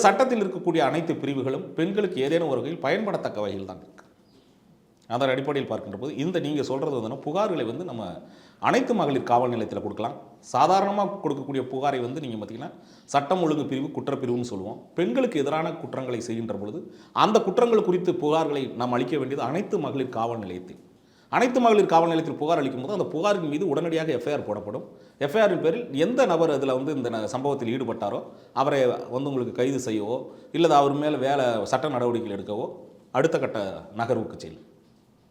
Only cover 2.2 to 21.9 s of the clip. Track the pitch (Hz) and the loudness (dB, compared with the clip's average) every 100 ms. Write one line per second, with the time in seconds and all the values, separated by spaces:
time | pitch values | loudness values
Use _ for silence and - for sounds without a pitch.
2.2 | - 165 165 127 131 170 131 185 214 170 | 0 2 2 -2 -4 -4 -2 0 0 -4
3.2 | 127 107 104 98 95 90 - - - _ | -4 -4 -4 -6 -8 -14 -18 -20 -20 _
4.2 | _ _ _ _ _ _ _ _ - 117 | _ _ _ _ _ _ _ _ -6 0
5.2 | 135 131 139 143 - 107 - 101 131 127 | 0 0 0 -2 -2 -6 -8 -10 -8 -4
6.2 | 156 175 143 147 120 131 156 135 110 139 | -2 -2 -2 -2 -2 -2 -2 -4 -4 -6
7.2 | 147 170 214 165 113 120 180 113 98 85 | -4 -2 -2 -2 -4 -6 -8 -8 -10 -12
8.2 | - - - - 123 208 269 220 151 131 | -16 -20 -20 -4 2 2 2 2 2 0
9.2 | - 120 127 120 104 101 101 98 113 - | 4 4 4 0 -4 -4 -6 -4 -6 -6
10.2 | - - - 127 156 190 196 202 196 - | -16 -20 -2 4 4 4 2 0 -2 -2
11.2 | 156 135 131 135 123 131 143 135 120 143 | -4 -4 -4 -4 -4 -2 -2 -2 -2 -6
12.2 | 139 110 101 113 143 - - - - 139 | -8 -8 -8 -10 -12 -14 -20 -20 -2 0
13.2 | - 190 165 151 139 135 143 - 120 131 | 2 2 2 2 0 -2 -4 -6 -4 -4
14.2 | 120 123 120 98 92 120 - - 185 254 | -2 -2 -2 -6 -8 -10 -8 -2 0 2
15.2 | 247 160 135 156 165 160 120 127 131 120 | 2 2 0 0 -2 -6 -8 -6 -4 -4
16.2 | 107 113 113 98 104 156 - - - 117 | -4 -6 -4 -6 -8 -10 -12 -18 -6 2
17.2 | 160 214 190 185 240 220 175 180 180 160 | 4 4 4 2 4 4 4 2 2 0
18.2 | 147 156 160 143 123 117 123 123 - 156 | 2 2 0 -2 -4 -4 -2 0 0 -2
19.2 | 127 135 123 160 202 202 135 127 123 117 | -2 -2 -2 -2 -2 -2 -2 -2 -4 -2
20.2 | 117 117 98 90 90 76 - _ _ _ | -2 -4 -6 -10 -12 -18 -20 _ _ _
21.2 | - 165 247 247 233 214 180 | -2 2 2 4 6 6 6